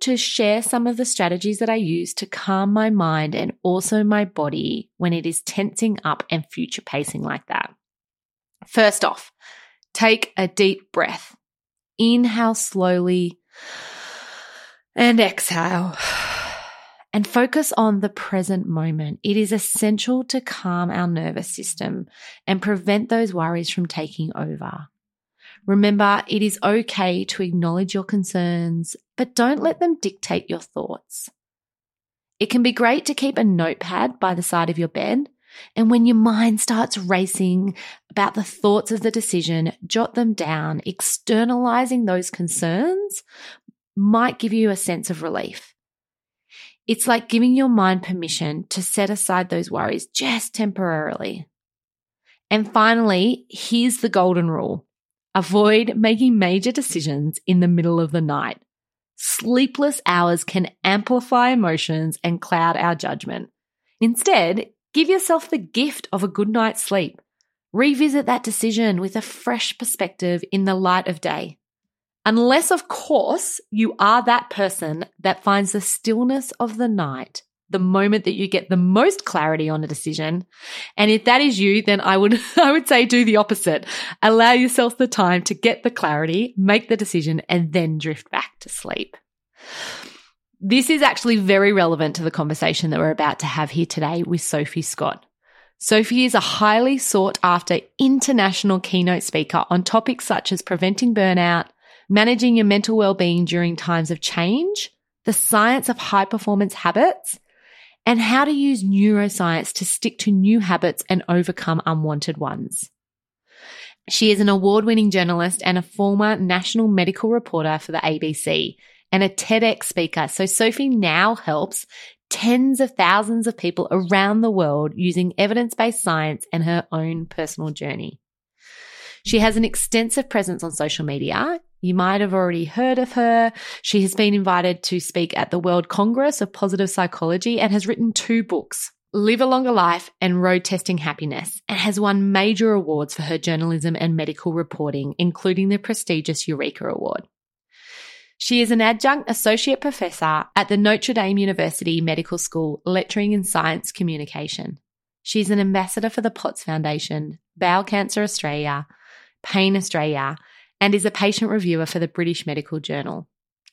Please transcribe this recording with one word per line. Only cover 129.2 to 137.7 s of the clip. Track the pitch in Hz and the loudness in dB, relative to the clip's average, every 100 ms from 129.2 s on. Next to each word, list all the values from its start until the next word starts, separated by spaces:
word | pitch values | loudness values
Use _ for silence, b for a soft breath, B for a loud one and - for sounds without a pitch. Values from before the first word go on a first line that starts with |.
| - | -2
She | 226 | 2
has | 220 220 | 2 2
an | 220 | 0
extensive | - - 233 226 277 262 | -2 -2 0 0 -2 -2
presence | 220 190 175 | -4 -2 -6
on | 165 | -8
social | 151 151 - | -6 -4 -4
media. | 147 143 143 170 302 339 - _ | -6 -4 -4 -2 -2 -4 -10 _
You | 180 | -2
might | 185 185 196 | 0 0 0
have | 208 | 0
already | 190 180 170 160 | 0 0 -2 -4
heard | 226 262 262 | -2 0 0
of | 254 | -2
her. | 254 233 233 226 226 B B | 0 2 4 2 0 B B
She | - 208 | -2 2
has | 190 190 | 2 2
been | 208 | 2
invited | 202 190 180 180 175 | 2 2 2 2 -2
to | - 180 | -4 -4
speak | - 175 170 - | -4 -4 -2 -2
at | 170 | -2
the | 180 | -2
World | 175 175 170 | 0 0 0
Congress | - 208 240 285 294 | 0 0 2 0 0
of | 196 | -6
Positive | - 202 185 196 | -2 -2 0 -2
Psychology | - 175 - 165 180 240 233 | 0 -2 -2 -2 -2 -2 0
and | 220 | 2